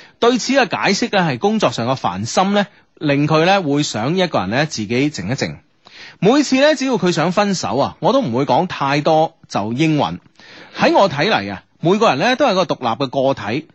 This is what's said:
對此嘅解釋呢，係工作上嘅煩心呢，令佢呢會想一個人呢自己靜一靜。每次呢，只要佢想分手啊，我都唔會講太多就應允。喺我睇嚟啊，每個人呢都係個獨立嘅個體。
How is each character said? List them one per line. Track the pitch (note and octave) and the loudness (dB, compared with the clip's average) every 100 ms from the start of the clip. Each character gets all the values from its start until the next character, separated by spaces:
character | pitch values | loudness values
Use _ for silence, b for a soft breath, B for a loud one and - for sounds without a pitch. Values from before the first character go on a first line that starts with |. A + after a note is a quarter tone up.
| B B | B B
對 | A#3+ B3+ | 0 2
此 | - | 0
嘅 | C4+ A3 | 0 0
解 | A2 D3 | 0 0
釋 | G3+ A3 G3 | 0 0 0
呢， | E3 | 0
係 | A#2+ | 0
工 | G3+ A3 | 0 2
作 | C#3+ | 0
上 | - A#2 | 0 -2
嘅 | C3 | -2
煩 | A2 F#2 A2 | -4 -4 -2
心 | G3 F#3+ | 0 2
呢， | G3+ G3 b b - | 0 -2 b b -6
令 | D3 C#3 D3+ | -2 0 2
佢 | D#3+ F3 | 2 4
呢 | G3 | 2
會 | D3 C#3+ | 0 -2
想 | D3 G#2+ B2+ | -2 -4 -2
一 | F#3 F3+ | -2 0
個 | A#2+ | -2
人 | F#2 | -2
呢 | B2+ D#3 | -2 -2
自 | - | -4
己 | G2+ A#2+ D3 | -4 -2 -2
靜 | B2+ - | -4 -6
一 | |
靜。 | - F#2+ D2 _ _ B B B B | -4 -6 -8 _ _ B B B B
每 | F#3+ C#4+ | 2 4
次 | B3+ C4 | 2 4
呢， | D4 | 4
只 | D#4 | 2
要 | C4+ G#3 | 0 0
佢 | F3+ | 0
想 | E3 E3 | 0 0
分 | G#3 G3+ | 0 0
手 | F3+ - B2+ | -2 -2 -2
啊， | A2+ - | -2 -2
我 | E3 | 0
都 | C4+ | 0
唔 | D3+ A#2 | 0 -2
會 | |
講 | C#3+ B2+ F3+ | 0 0 0
太 | - C#3 D3 | -2 -2 0
多 | D3 D#3 D#3+ _ - | 2 2 0 _ -8
就 | A#2+ A2 | -6 -4
應 | B2 D#3+ D3 | 0 0 0
允。 | F2 F2 - _ B B B - | -2 -4 -14 _ B B B 0
喺 | A#3 | 2
我 | D#4+ G3 | 4 2
睇 | C#3 G3 | 2 0
嚟 | D3 G2+ | -2 -4
啊， | F#2+ - _ | -10 -16 _
每 | D#3+ G3+ | 0 2
個 | G#3+ | 2
人 | C3 | 2
呢 | F3+ B3+ | 0 2
都 | C4+ | 2
係 | |
個 | F#3 E3 | 2 -2
獨 | C#3 | -2
立 | B2 A#2 C3 | -4 -4 -4
嘅 | |
個 | C#3 C3 | 0 0
體。 | C3+ G#2 C#3+ - | -2 -4 -6 -8